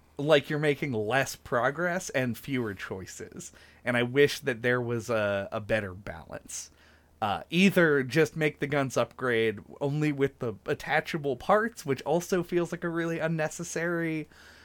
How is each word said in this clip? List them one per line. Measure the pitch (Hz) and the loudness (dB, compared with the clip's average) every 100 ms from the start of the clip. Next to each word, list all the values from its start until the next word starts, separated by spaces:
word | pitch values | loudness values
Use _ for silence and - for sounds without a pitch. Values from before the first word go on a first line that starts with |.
| _ - | _ -4
like | 143 151 - | 4 4 4
you're | 151 | 0
making | 151 139 151 | 2 0 0
less | 113 107 131 127 - | -2 0 0 0 -6
progress | - 123 123 143 175 180 - | -2 2 2 0 -2 -2 -2
and | 139 127 113 | -2 0 -4
fewer | - 131 110 | -4 -2 -2
choices. | 95 - 95 90 - 101 - - - - - | -4 -8 -10 -10 -12 -14 -14 -16 -18 -20 -10
And | 120 120 | -2 0
I | |
wish | 123 135 143 - | 2 6 4 4
that | 135 113 | -4 0
there | 123 123 | 2 0
was | 120 120 107 | 0 -2 0
a, | 113 104 101 98 | 2 2 0 -2
a | 113 | -6
better | 104 110 98 | 0 -2 -2
balance. | 92 - 82 - - - - - - - - _ - | -8 -12 -12 -12 -14 -12 -14 -14 -18 -20 -20 _ -4
Uh, | 104 87 - | -2 -2 0
either | 165 196 185 165 143 | 4 6 6 6 4
just | 127 160 151 160 | 2 2 2 2
make | 151 - | -2 -2
the | 143 | -2
guns | 147 135 131 | -2 0 0
upgrade | 117 - 127 113 113 104 - - | -2 -2 0 2 2 -2 -10 -6
only | 143 147 151 | -2 0 0
with | 139 135 - | 2 0 -2
the | 120 101 - | -6 -6 -6
attachable | 147 - 151 - 165 143 120 | -6 0 -2 0 -4 -2 -2
parts, | - 214 226 - 143 | 2 2 2 -4 -4
which | 131 | -2
also | - 170 - 185 | 0 0 2 0
feels | 170 175 170 | 0 -2 -2
like | 175 | -4
a | 175 | -4
really | 165 165 165 | -2 -2 -2
unnecessary | 160 160 156 - 170 170 170 170 165 156 151 - - - | -2 -2 -2 -6 -8 -4 -2 -2 -2 -2 -6 -14 -20 -20